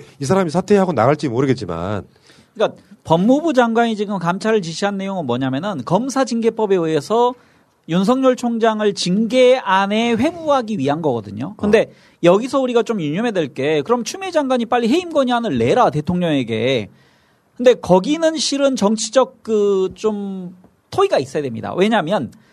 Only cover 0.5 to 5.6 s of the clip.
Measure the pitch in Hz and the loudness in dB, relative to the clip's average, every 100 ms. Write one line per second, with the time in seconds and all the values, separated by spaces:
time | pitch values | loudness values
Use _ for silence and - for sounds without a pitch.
0.5 | 160 180 202 185 165 120 151 147 113 139 | -2 2 2 2 2 2 2 -2 0 0
1.5 | 117 92 82 90 104 - _ _ _ _ | 0 -4 -6 -6 -6 -8 _ _ _ _
2.5 | - 190 - _ - - 165 208 277 330 | -4 -4 -4 _ -10 0 2 4 2 2
3.5 | 254 233 226 233 208 202 202 170 185 220 | 2 2 2 0 -2 -4 -4 -4 -2 0
4.5 | 220 165 160 202 196 196 190 135 120 135 | 0 -2 -4 -4 -4 -6 -6 -4 -2 -2
5.5 | 135 | -4